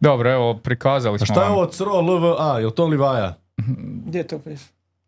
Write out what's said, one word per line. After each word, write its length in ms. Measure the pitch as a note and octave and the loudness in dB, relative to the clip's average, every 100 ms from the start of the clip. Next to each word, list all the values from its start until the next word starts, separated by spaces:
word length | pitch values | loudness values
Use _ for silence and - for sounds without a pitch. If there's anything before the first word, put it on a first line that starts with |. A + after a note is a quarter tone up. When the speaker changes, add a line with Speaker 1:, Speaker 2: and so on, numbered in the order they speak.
Speaker 1:
Dobro, 300 | D3 B2+ A#2+ | 2 4 2
evo, 240 | C3 A#2+ A2 | 2 0 -2
prikazali 580 | B2+ B2 C3+ C#3 A#2 | -4 0 0 2 0
Speaker 2:
A 40 | G2+ | 0
Speaker 1:
smo 80 | G#2 | 2
Speaker 2:
šta 80 | |
je 60 | E3 | 2
Speaker 1:
vam. 120 | G3+ | 2
Speaker 2:
ovo 140 | G3+ E3+ | 2 0
cro 240 | - G3 | -2 -2
L 260 | F#3 E3+ F3+ | 0 2 2
V 160 | E3+ E3 | 2 2
A, 200 | D#3 A#2+ | 0 0
jel 120 | A2 | -2
to 160 | F3 E3 | 0 0
Livaja? 480 | D3 C#3 B2 F#2+ F2 _ - A2 C3 - - | 2 2 0 -2 -6 _ -8 -6 -6 -8 -12
Speaker 3:
Gdje 220 | F3 F3 | -8 -8
to 140 | E3 D3+ | -6 -10
piše? 260 | D#3 C#3 - _ _ _ | -12 -18 -18 _ _ _